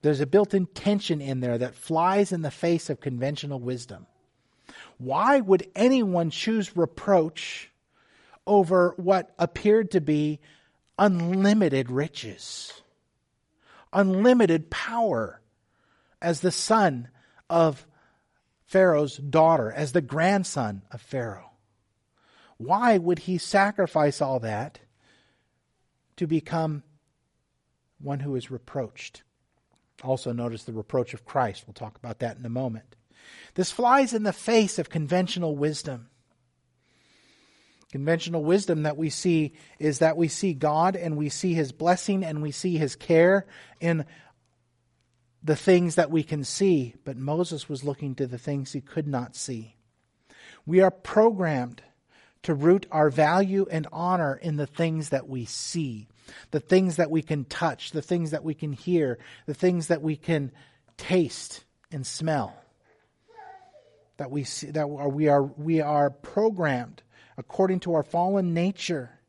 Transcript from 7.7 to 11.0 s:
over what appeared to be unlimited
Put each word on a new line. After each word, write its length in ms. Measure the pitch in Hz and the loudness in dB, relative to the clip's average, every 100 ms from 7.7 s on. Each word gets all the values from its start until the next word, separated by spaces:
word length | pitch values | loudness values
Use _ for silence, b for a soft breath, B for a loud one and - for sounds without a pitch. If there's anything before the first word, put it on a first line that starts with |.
| _ _ b b b b b - | _ _ b b b b b 2
over 480 | 202 170 185 175 - | 4 6 4 4 0
what 360 | 180 190 175 - | 0 0 0 -2
appeared 540 | 170 - 208 220 214 | -2 0 4 4 4
to 80 | 185 | 0
be 400 | 147 151 151 151 b b b b b | 2 0 0 -4 b b b b b
unlimited 920 | - | 2